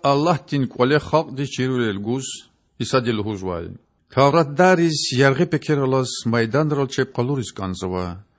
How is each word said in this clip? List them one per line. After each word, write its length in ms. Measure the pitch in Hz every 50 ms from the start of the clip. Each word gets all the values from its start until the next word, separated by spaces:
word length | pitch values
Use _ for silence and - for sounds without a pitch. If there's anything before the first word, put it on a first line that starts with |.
| -
Аллах 420 | 139 143 143 151 170 170 - - -
дин 180 | 143 143 127
квале 320 | - - - 123 131 147 147
халк 340 | - - 151 156 165 139 135
ди 100 | 135 143
чирулел 540 | 135 - - 127 131 131 123 117 107 98 98
гуз, 240 | 101 113 123 135 131 - - - - _ _ _ _ _ _
Иса 240 | - 120 - 135 131
дил 220 | 117 120 113 104 101
хуз 180 | 110 104 92
вай. 280 | 95 92 87 85 85 90 92 - _ _ _ _ _ _
Каврат 440 | - 127 139 143 143 170 156 139 143
дарис 560 | 156 185 185 185 165 170 165 151 135 - -
яргы 340 | 131 123 139 139 135 139 175
пекер 320 | 175 160 143 - - 151 143
алас 460 | 135 131 131 131 127 123 - - -
майдан 460 | 113 113 117 113 113 117 143 156 151
рал 160 | 151 143 139
чеп 260 | 131 - - 131 - -
калурис 360 | - 120 131 143 131 104 -
канзава. 720 | - - 98 92 90 90 95 92 92 92 90 87 90 98 - _ _